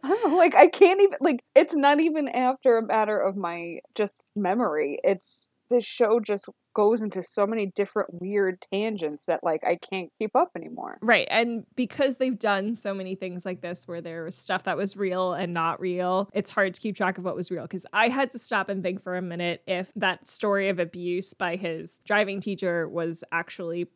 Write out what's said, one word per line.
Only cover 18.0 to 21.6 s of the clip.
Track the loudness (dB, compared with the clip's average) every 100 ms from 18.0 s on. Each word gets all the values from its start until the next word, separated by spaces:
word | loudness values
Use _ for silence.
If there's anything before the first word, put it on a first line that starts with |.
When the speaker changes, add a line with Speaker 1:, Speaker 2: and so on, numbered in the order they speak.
| 2
Speaker 2:
had | 2 -2
to | -2
stop | -2 -2 -2
and | -4
think | -4 -6
for | -6 -6
a |
minute | -6 -4 -4 -4 -4
if | -6 -4 -2
that | -2 -2 -6
story | -4 0 0 0
of | 0
abuse | -4 -4 -4 -4 -6
by | -6 -4
his | -4